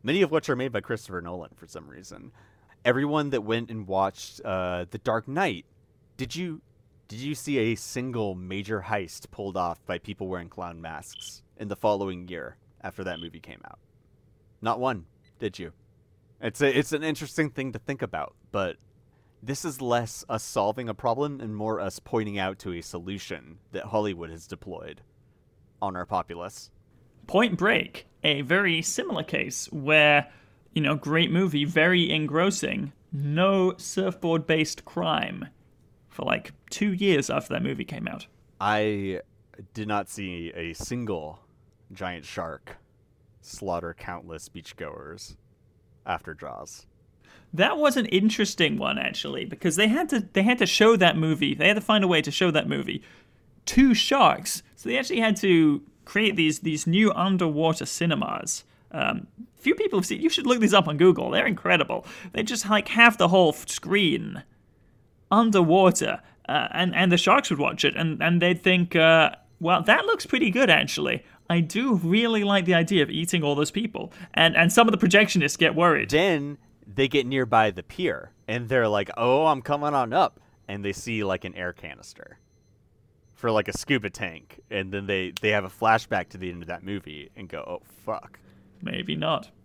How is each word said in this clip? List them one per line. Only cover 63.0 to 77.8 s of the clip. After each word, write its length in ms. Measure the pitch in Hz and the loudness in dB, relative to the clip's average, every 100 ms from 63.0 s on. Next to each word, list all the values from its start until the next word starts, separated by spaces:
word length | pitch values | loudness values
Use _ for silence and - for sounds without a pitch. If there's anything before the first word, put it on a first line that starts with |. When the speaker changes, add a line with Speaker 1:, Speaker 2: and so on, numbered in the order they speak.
| 233 220 | 6 6
Speaker 2:
the 120 | 170 | 4
whole 220 | 185 165 | 6 6
f-, 140 | - - | 2 -8
screen 760 | - - 196 180 135 53 - - _ _ _ _ _ _ _ _ | -10 -2 2 2 0 -4 -12 -16 _ _ _ _ _ _ _ _
underwater, 920 | 208 226 202 165 180 185 170 107 - - _ - | 4 6 6 6 8 6 6 -2 -4 -10 _ -4
uh, 200 | 143 - | -2 -2
and, 220 | - 180 | -2 0
and 160 | 170 185 | 2 4
the 60 | 170 | 4
sharks 340 | - 269 - | 6 4 2
would 80 | 143 | 0
watch 260 | 139 - | 0 0
it, 120 | 143 - | 0 0
and, 260 | 165 151 | -4 0
and 180 | 160 175 | 2 4
they'd 200 | 175 175 | 4 2
think, 320 | 185 180 175 | 4 4 4
uh, 360 | 165 160 160 156 - _ _ | 4 8 8 6 0 _ _
"Well, 220 | 165 180 | 0 2
that 220 | 170 277 403 | 4 4 4
looks 200 | 453 - | -2 0
pretty 240 | 254 240 | 0 2
good, 200 | 233 254 | 2 4
actually. 540 | 160 139 - 139 120 - - _ | 4 2 -2 -2 -4 -8 -20 _
I 120 | 170 | 2
do 340 | 160 214 269 196 | 2 0 0 0
really 480 | 165 208 233 220 | 2 2 2 2
like 200 | 202 202 175 | 2 2 4
the 80 | |
idea 280 | 170 160 190 | 4 4 2
of 80 | 139 | 2
eating 320 | 151 170 175 | 0 -2 0
all 120 | 147 | 0
those 160 | 143 151 | 0 0
people." 420 | 202 226 - - - 175 | -2 -6 -6 -10 -14 -8
And, 220 | - 165 - | 2 4 6
and 160 | 170 | 6
some 140 | - 226 | 6 6
of 40 | 208 | 4
the 80 | 202 | 6
projectionists 520 | 196 214 180 151 - | 6 6 2 0 2
get 160 | 165 | 2
worried. 360 | 151 175 143 110 | 4 4 4 2
Speaker 1:
Then 480 | 151 190 156 143 143 _ _ - | 4 4 2 -2 -10 _ _ -10
they 220 | 101 135 | 0 2
get 180 | 143 123 | 2 2
nearby 440 | 135 120 113 107 | 0 4 4 4
the 120 | 92 | 0